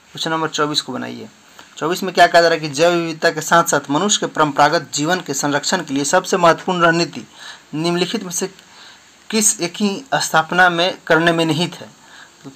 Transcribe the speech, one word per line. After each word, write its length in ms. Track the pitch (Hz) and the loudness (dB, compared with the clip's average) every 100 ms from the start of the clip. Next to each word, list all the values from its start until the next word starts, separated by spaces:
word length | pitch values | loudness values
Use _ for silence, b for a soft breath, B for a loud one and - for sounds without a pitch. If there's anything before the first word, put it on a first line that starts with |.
| _ | _
क्वेश्चन 200 | 147 165 | -10 -4
नंबर 160 | 165 156 | -2 -4
चौबीस 340 | 160 147 147 | -2 -2 -2
को 120 | - | -6
बनाइए। 360 | 123 120 120 107 - B B B - | -10 -10 -12 -16 -20 B B B -8
चौबीस 260 | 151 180 | -4 -4
में 100 | 185 | -2
क्या 140 | 175 175 | 4 6
कहा 140 | 170 | 6
जा 60 | 170 | 4
रहा 80 | 165 | 2
है 60 | |
कि 80 | 151 | -2
जैव 220 | 139 170 | 2 2
विविधता 380 | 175 165 160 170 | 2 -2 -2 -2
के 120 | 156 | -2
साथ 220 | 151 170 | 2 2
साथ 160 | 170 147 143 | 4 0 0
मनुष्य 300 | 143 202 - | 0 0 0
के 60 | 160 | -2
परंपरागत 640 | 143 151 139 147 165 143 | 0 0 4 2 2 -2
जीवन 260 | - 151 180 | -4 -2 -2
के 120 | - | -4
संरक्षण 500 | 135 147 143 - 185 | -6 -2 -2 -2 -4
के 100 | 156 | -2
लिए 100 | 139 | -4
सबसे 340 | 143 180 180 190 | 0 0 0 2
महत्वपूर्ण 440 | 170 165 - 180 | 2 2 0 0
रणनीति 460 | 170 165 165 127 107 B B B B | 2 2 -2 -6 -16 B B B B
निम्नलिखित 500 | 147 170 175 175 220 | -4 -2 0 -2 -4
में 80 | 185 | -6
से 160 | 175 190 - B B B B B B - | -6 -8 -10 B B B B B B -6
किस 320 | 220 214 - | -2 0 -2
एक 120 | 170 - | -6 -2
ही 280 | 208 196 - | -2 -2 -4
स्थापना 560 | 151 - 165 156 175 180 | -4 0 0 2 4 4
में 280 | 170 180 - - | 4 0 -2 0
करने 240 | 165 170 | 2 4
में 140 | 165 160 | 2 0
निहित 300 | 151 175 - | 0 -2 -6
है? 140 | 110 - B B B B | -18 -20 B B B B
तो 80 | 143 | -20